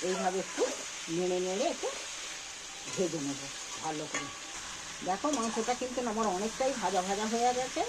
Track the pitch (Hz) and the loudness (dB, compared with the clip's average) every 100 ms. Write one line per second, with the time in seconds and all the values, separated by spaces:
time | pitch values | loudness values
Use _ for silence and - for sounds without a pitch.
0 | 180 185 190 190 - - 480 - - - | 2 2 2 2 -2 2 2 2 -6 -6
1 | - 165 180 180 185 190 320 - 480 554 | -2 2 4 2 2 2 2 2 -2 -2
2 | - - - - - - - - - - | -6 -6 -8 -8 -8 -10 -10 -10 -6 0
3 | 180 156 143 135 139 - - - 160 156 | 2 2 -2 -4 -6 -8 -8 -4 -2 -2
4 | 151 143 139 - - - - - - - | -2 -4 -4 -8 -8 -8 -8 -8 -8 -4
5 | 175 190 302 277 226 220 220 247 254 254 | -2 2 2 2 2 0 0 0 0 0
6 | 247 214 214 185 220 - 262 247 185 190 | 0 2 2 2 0 2 2 2 2 2
7 | 185 202 220 233 247 247 277 311 | 2 0 2 4 4 4 0 0